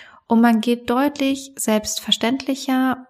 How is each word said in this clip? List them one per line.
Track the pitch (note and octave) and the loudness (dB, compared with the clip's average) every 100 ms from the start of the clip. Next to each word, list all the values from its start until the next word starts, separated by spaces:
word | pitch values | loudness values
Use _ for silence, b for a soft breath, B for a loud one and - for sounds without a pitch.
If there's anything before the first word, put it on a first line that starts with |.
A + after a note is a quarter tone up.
| B B - | B B 0
Und | A3+ | 4
man | A#3+ A3+ | 6 4
geht | A#3+ A#3+ A#3+ | 2 -2 0
deutlich | B3 C#4+ C#4+ C4+ C4+ - | 0 0 0 -2 -2 -8
selbstverständlicher | - - G#3+ G#3+ - - - A3+ C4+ - C4+ - C4 C4 B3+ | -6 0 0 -2 -6 -4 -2 -2 -2 -4 -6 -2 0 0 -2